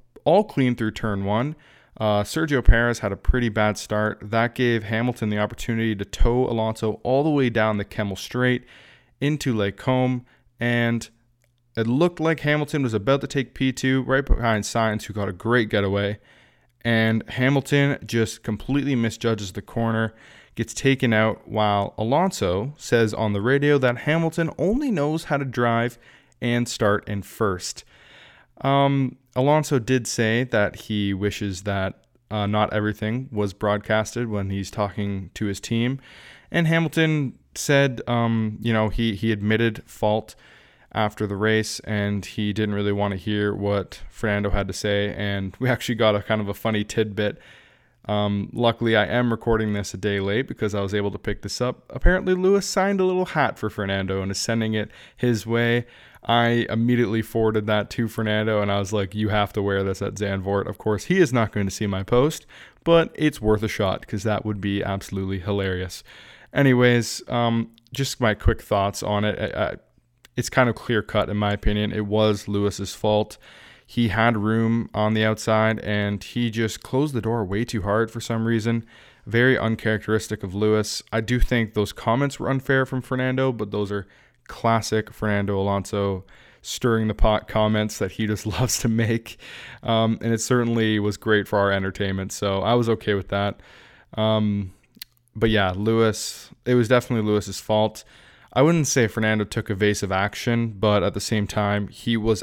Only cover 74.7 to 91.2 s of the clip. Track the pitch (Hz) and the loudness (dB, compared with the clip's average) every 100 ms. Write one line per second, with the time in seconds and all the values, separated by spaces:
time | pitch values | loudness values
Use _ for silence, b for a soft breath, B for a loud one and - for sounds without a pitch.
74.7 | 117 - 107 107 110 110 107 - 110 110 | 0 -2 0 2 4 2 0 2 2 2
75.7 | 110 - 104 101 101 - 120 120 110 110 | 0 -2 -2 -2 -4 -6 -4 -2 0 -2
76.7 | - - 131 151 127 107 117 95 101 120 | -4 -4 -2 0 -2 -2 -2 -2 -4 -4
77.7 | 113 95 107 110 117 - 113 113 117 110 | -4 0 0 0 -4 -4 -2 0 0 0
78.7 | 117 - B B B - 113 127 131 113 | -2 -4 B B B -2 2 4 4 2
79.7 | 110 113 107 - 110 - 107 98 98 107 | 0 -2 -2 0 -2 -2 -6 -6 0 2
80.7 | 107 104 - - 117 107 123 - 123 110 | 2 0 -6 -6 -4 -2 2 4 2 0
81.7 | - 101 - - 120 143 - - 135 - | -2 -4 -2 -2 0 0 -2 -4 -2 0
82.7 | 135 131 131 - 127 127 131 131 120 104 | 0 0 -4 -4 -4 -2 0 -2 -2 -4
83.7 | 104 101 101 92 b b b - - 117 | -4 -4 -6 -8 b b b -20 -4 0
84.7 | 113 - 110 107 - 107 101 101 98 98 | 2 2 -2 -2 -4 -2 0 0 0 0
85.7 | 98 95 104 98 95 - B B B - | -2 -2 -2 -2 -2 -8 B B B -12
86.7 | - 123 113 110 104 110 107 - 110 107 | -2 0 2 0 4 4 4 0 0 2
87.7 | 107 110 - 95 - 107 104 110 - 123 | 2 0 -2 -6 -2 -2 -2 -4 -2 -2
88.7 | - 120 113 110 117 - - B B B | 0 0 2 0 -2 -6 -18 B B B
89.7 | B - 113 113 113 117 113 - 123 117 | B -2 2 2 0 0 -2 2 2 2
90.7 | 117 110 107 104 101 | 2 2 2 0 -2